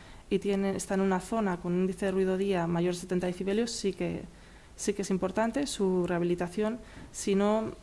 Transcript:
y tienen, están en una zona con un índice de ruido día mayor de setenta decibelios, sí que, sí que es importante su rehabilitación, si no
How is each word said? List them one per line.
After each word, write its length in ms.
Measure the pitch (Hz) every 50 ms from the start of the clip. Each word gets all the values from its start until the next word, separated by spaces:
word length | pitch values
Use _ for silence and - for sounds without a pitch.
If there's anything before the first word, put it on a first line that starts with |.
| - - - - - -
y 80 | 202
tienen, 380 | 190 196 202 196 196 196 196 196
están 240 | 196 - - 196 190
en 80 | 196
una 120 | 196 185 180
zona 380 | - - 233 226 214 190 175
con 160 | 170 175 175 175
un 80 | 180
índice 240 | 185 190 180 180 208
de 60 | 196
ruido 260 | 185 190 190 185 185
día 300 | 185 196 202 190 175 170
mayor 260 | 170 175 170 175 180 175
de 60 | 175
setenta 260 | 185 - 180 180 180
decibelios, 460 | 180 180 - 185 196 202 220 233 233
sí 200 | - - - 196
que, 300 | 185 - 175 170 170 - - - - - - - - - - - -
sí 180 | - - 214 202
que 80 | -
es 80 | 196 -
importante 560 | 190 185 190 185 180 214 226 233 233 277 285
su 400 | - - - 196 190 185 180 175
rehabilitación, 720 | 175 180 170 175 175 175 175 180 170 - 214 214 214 240 233 - - - - - -
si 220 | - - - 208 196
no 380 | 196 202 208 214 220 220 - - -